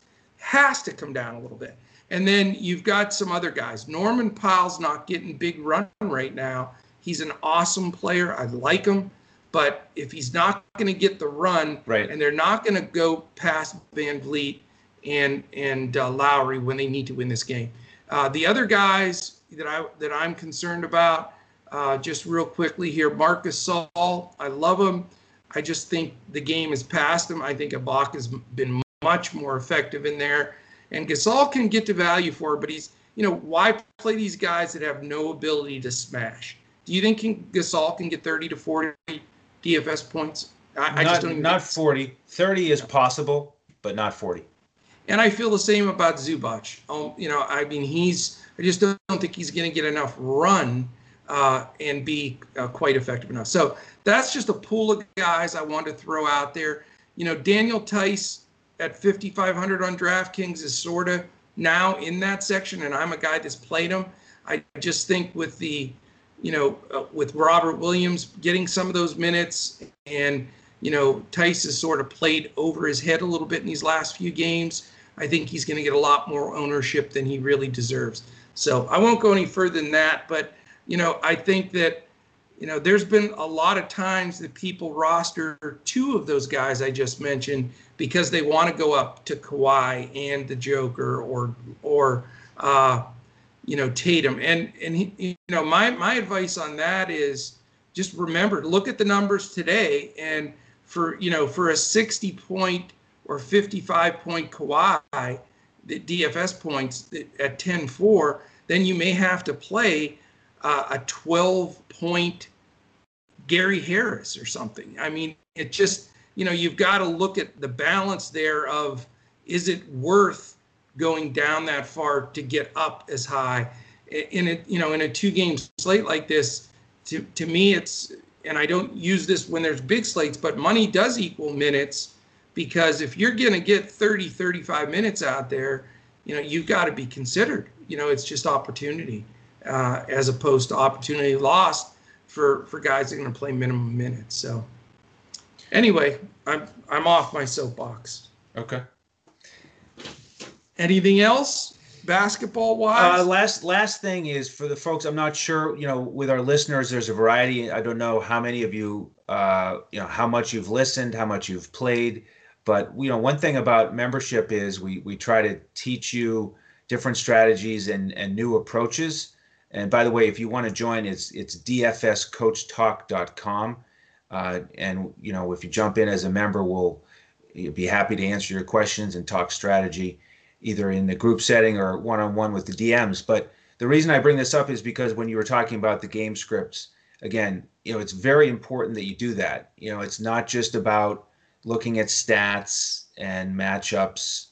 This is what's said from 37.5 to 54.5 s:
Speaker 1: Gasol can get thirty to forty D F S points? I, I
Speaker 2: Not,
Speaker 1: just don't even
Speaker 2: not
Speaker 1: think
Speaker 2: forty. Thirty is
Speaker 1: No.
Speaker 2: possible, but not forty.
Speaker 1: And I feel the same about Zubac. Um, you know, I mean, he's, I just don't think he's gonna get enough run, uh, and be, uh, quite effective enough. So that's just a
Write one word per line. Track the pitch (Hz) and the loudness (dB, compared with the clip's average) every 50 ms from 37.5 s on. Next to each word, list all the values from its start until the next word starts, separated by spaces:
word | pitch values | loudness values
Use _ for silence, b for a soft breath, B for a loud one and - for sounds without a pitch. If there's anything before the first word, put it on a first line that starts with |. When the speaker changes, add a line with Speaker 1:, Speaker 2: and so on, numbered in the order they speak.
| - | -2
Speaker 1:
Gasol | 180 165 - - 165 156 165 170 | -2 -2 0 0 0 0 0 -2
can | - 175 165 | -4 -6 -6
get | 147 143 - | -6 -4 -4
thirty | 160 160 156 165 160 | -4 -4 -4 -4 -8
to | 160 | -10
forty | 123 - 160 160 160 160 160 147 - _ - 160 147 - - _ _ _ _ _ _ - | -8 -6 -4 -2 -2 -2 -2 -4 -8 _ -14 -14 -14 -14 -18 _ _ _ _ _ _ 0
D | 170 165 | 2 2
F | 151 - | 2 2
S | 156 156 151 - | 0 -4 -4 -6
points? | - - 160 156 156 156 - - - _ _ _ _ _ | -8 -6 -6 -6 -6 -8 -10 -14 -14 _ _ _ _ _
I, | 139 143 | -2 -2
I | 151 143 | -2 2
Speaker 2:
Not, | 151 160 | 2 2
Speaker 1:
just | 165 170 170 175 | 4 4 2 2
don't | 165 160 | 0 -2
even | 151 151 | 0 2
Speaker 2:
not | 165 185 180 - | 2 2 2 0
Speaker 1:
think | - - | -4 -4
Speaker 2:
forty. | 165 156 151 135 135 139 131 - - _ | 2 2 2 2 2 -2 -6 -10 -16 _
Thirty | _ - - 175 196 196 190 180 160 147 | _ -2 0 2 2 2 2 4 4 2
is | 123 | 2
Speaker 1:
No. | 123 | 0
Speaker 2:
possible, | - - 139 127 127 - 151 151 147 147 147 143 - - _ _ _ _ _ - | 0 2 4 4 4 2 0 -2 0 0 -2 -2 -6 -14 _ _ _ _ _ -8
but | 104 101 | -6 -4
not | 107 107 104 - | -2 -2 -2 -4
forty. | - 107 92 87 82 80 - _ _ _ _ _ _ b b b b b | -4 -6 -6 -6 -6 -8 -14 _ _ _ _ _ _ b b b b b
Speaker 1:
And | - 196 214 | 0 2 4
I | 226 214 | 4 4
feel | 202 214 233 220 | 4 2 0 2
the | 208 196 | 2 2
same | - 214 208 208 202 196 | 4 4 4 4 4 2
about | 185 190 170 165 160 | 2 4 2 2 2
Zubac. | 143 131 151 165 135 123 120 113 110 - - - - - - | 0 -2 -4 -4 -4 -4 -4 -6 -6 -8 -12 -16 -18 -12 -10
Um, | 147 151 151 151 - | -8 -8 -6 -8 -8
you | - 175 151 | -8 -6 -2
know, | 147 143 131 131 | -2 -2 0 0
I | 143 147 147 | -2 -2 -2
mean, | 147 151 143 143 | -2 -4 -4 -4
he's, | 135 151 170 175 180 175 180 - - - - - - _ - | -2 0 2 2 2 2 0 -4 -6 -8 -12 -20 -20 _ -2
I | 175 | 0
just | 180 180 180 | 0 2 4
don't | 208 196 196 196 - - | 2 2 2 -2 -4 -4
think | 196 165 165 160 - | -4 -2 -2 -4 -6
he's | 175 170 143 - | -8 -10 -6 -4
gonna | 170 170 165 | -4 -4 -2
get | 156 160 151 | -2 -2 -2
enough | 151 151 151 143 127 - - | 0 0 -2 -2 -4 -6 -6
run, | 127 131 135 143 165 190 196 180 143 123 120 127 131 123 b b b b b b b - | -4 0 2 4 6 6 6 4 4 2 0 -2 -4 -6 b b b b b b b -4
uh, | 143 143 139 135 131 127 110 - - - | 0 4 4 4 4 2 0 -6 -12 -8
and | 151 147 143 143 131 | -6 -4 -4 -4 -4
be, | 151 151 147 143 135 127 - - - _ | -4 -4 -4 -4 -6 -8 -10 -16 -14 _
uh, | 135 123 | -8 -6
quite | 123 123 - 165 143 135 | -6 -4 0 2 4 4
effective | 131 127 - 123 120 - - | 4 2 0 -4 -6 -6 -8
enough. | 127 117 107 | -8 -8 -6
So | - - 180 151 139 B B B B B B _ | 0 2 4 4 2 B B B B B B _
that's | 208 208 254 262 - - | 4 4 4 4 2 -2
just | 285 214 | -4 -2
a | - | -2